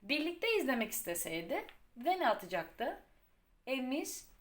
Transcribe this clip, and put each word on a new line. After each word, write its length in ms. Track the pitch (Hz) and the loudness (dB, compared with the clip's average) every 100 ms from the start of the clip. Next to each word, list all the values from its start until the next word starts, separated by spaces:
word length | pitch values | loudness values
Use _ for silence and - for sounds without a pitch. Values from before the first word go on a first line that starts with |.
Birlikteyiz 640 | 196 302 311 339 453 427 262 | 0 0 0 0 2 4 4
demek 240 | 240 220 | 2 0
isteseydi 760 | - - 175 - 165 170 339 - - - - | -2 -2 -2 -2 -2 -2 -4 -4 -12 -20 -4
ve 220 | 269 370 | 0 4
ne 100 | 294 | 4
atacaktı? 720 | - 175 180 160 - 254 392 - _ _ _ _ _ - | 2 0 -4 -4 -4 -4 -4 -12 _ _ _ _ _ -4
Εμείς 640 | 269 254 285 - - - - | -2 0 -2 -2 -8 -12 -4